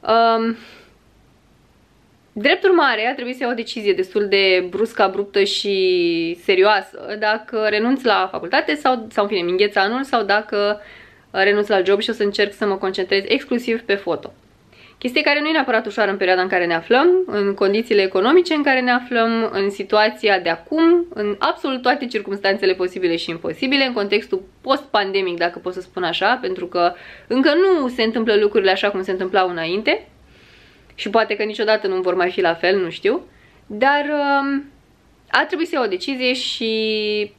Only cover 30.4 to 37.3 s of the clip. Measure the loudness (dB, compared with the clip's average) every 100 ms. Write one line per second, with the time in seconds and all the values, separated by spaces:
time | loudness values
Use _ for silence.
30.4 | -20 -20 -20 _ _ -10 -2 0 0 -2
31.4 | -4 -4 0 0 0 -2 0 0 0 0
32.4 | 0 2 0 0 -2 -2 -2 -2 -6 _
33.4 | _ _ _ 0 2 2 0 -2 0 0
34.4 | 0 -4 -6 _ _ _ _ _ _ -2
35.4 | 0 -4 -4 -2 -2 -4 -6 -2 -2 -2
36.4 | -6 -6 -4 -2 -2 -2 -2 -4 -6